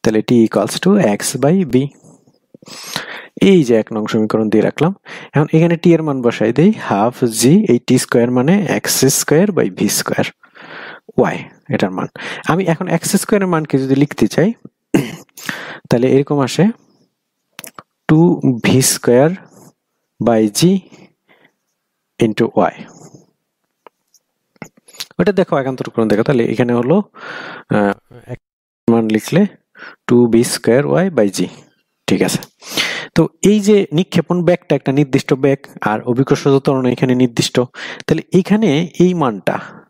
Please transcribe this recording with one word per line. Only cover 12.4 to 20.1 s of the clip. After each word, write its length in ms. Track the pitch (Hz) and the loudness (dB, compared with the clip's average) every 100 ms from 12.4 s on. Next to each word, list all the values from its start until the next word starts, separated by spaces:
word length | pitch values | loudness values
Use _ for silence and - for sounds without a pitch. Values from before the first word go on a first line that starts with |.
| - | -4
আমি 120 | 160 185 | -2 0
এখন 140 | 165 180 165 | -2 -2 -4
এক্স 140 | - 196 | -2 -4
স্কয়ার 180 | - 208 | 0 -2
এর 60 | 190 | 0
মানকে 200 | 165 156 139 | -2 0 -2
যদি 120 | 131 135 | 0 0
লিখতে 240 | 147 - 104 | 0 0 -2
চাই, 140 | - 175 233 - _ _ - 123 - - - - - - - - | 0 -2 -2 -16 _ _ -4 -4 -10 -20 -18 -14 -14 -14 -18 -2
তাহলে 180 | 123 127 | 0 2
এরকম 240 | 131 143 147 127 | 2 0 -2 -2
আসে, 180 | - 190 - _ _ _ _ _ _ _ - - - _ _ _ | 2 0 0 _ _ _ _ _ _ _ -20 -20 -20 _ _ _
টু 120 | 156 175 175 139 123 | 4 4 2 -2 -2
ভি 140 | - 127 131 | 0 2 0
স্কয়ার 380 | - - 120 151 190 - - - _ _ _ _ | -2 2 4 2 0 -14 -20 -20 _ _ _ _